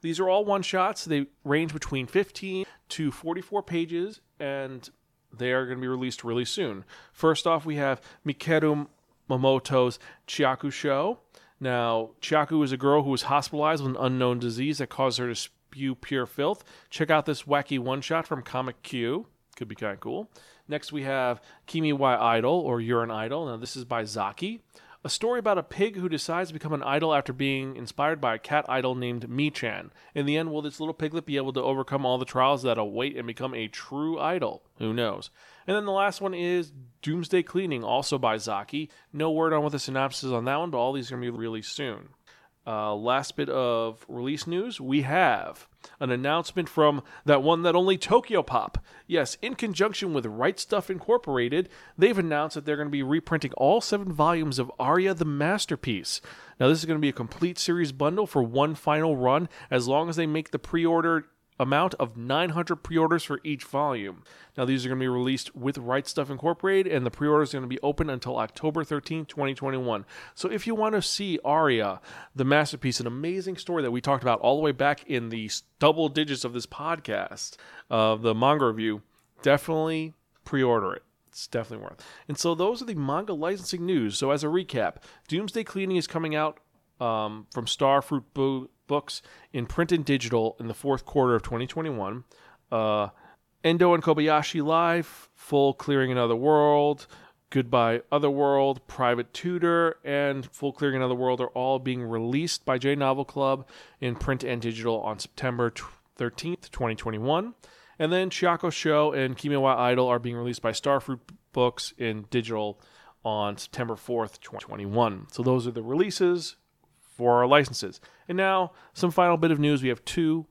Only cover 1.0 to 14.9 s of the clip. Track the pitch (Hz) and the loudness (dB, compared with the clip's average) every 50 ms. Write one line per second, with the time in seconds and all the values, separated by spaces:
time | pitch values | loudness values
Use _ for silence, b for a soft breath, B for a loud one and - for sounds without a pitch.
1 | - 170 156 143 139 - _ _ _ 147 143 151 165 160 147 151 - - - 135 | -4 -2 -2 -2 -2 -2 _ _ _ 0 0 0 0 -2 -4 -8 -8 -4 -4 -4
2 | 127 120 - 185 202 - - - - 190 185 190 190 B B B B _ - - | -6 0 0 0 0 0 -4 -12 -10 -8 -6 -6 -6 B B B B _ -6 -2
3 | 160 147 127 - - 160 170 196 185 - 202 202 190 - 170 170 165 160 170 170 | -2 -2 -2 -4 -6 -6 -6 -6 -6 -4 -4 -4 -4 -2 -2 -2 -2 -2 -2 -4
4 | 180 208 214 - _ _ _ _ 147 139 139 139 135 131 131 127 117 - _ _ | -4 -4 -8 -14 _ _ _ _ -6 -6 -4 -6 -6 -8 -10 -14 -16 -18 _ _
5 | _ _ _ _ _ _ - 113 123 123 127 127 131 123 127 127 127 127 127 127 | _ _ _ _ _ _ -10 -4 -2 2 2 2 0 -2 -4 -6 -4 -4 -4 -2
6 | 131 127 117 - - 117 117 120 123 - - - 185 131 104 95 95 B B B | -4 -4 -6 -6 -6 -4 -2 -2 -2 -2 -2 -4 -4 -4 -4 -8 -12 B B B
7 | B B B - - 160 156 - - 170 165 160 156 160 151 147 143 139 131 120 | B B B 2 2 4 4 4 2 2 2 2 0 -2 -4 -2 0 0 -2 -2
8 | B B B B B 147 139 _ - 160 165 156 151 156 151 147 147 - _ _ | B B B B B -6 -6 _ 0 2 2 4 4 4 2 2 -2 -6 _ _
9 | _ _ _ _ _ _ 135 127 127 135 135 131 - - 143 131 127 123 117 - | _ _ _ _ _ _ -2 2 4 4 4 4 2 2 2 4 4 4 0 -4
10 | B B B B B - - - 147 131 131 - - 143 135 - - 147 135 135 | B B B B B -12 -2 0 2 2 2 0 -4 -8 -6 -4 -2 0 0 0
11 | 156 196 240 - _ _ b b b b b b 135 131 123 123 120 117 117 113 | 0 -2 -4 -6 _ _ b b b b b b -4 -2 0 0 0 2 0 0
12 | 113 113 - _ - - 156 151 151 143 160 156 151 135 131 127 131 139 143 151 | -2 -4 -10 _ -4 0 2 2 2 2 2 2 2 2 0 0 2 4 4 4
13 | 143 139 135 120 - - 139 147 139 - - 147 147 151 160 151 143 135 131 - | 4 2 0 -2 0 0 0 0 0 0 -2 0 0 2 2 0 0 -4 -2 0
14 | 131 127 131 127 127 123 123 120 120 120 110 117 131 147 156 139 143 - | 0 0 2 2 2 2 2 0 -2 -4 -4 -2 -2 -4 -2 -4 -6 -8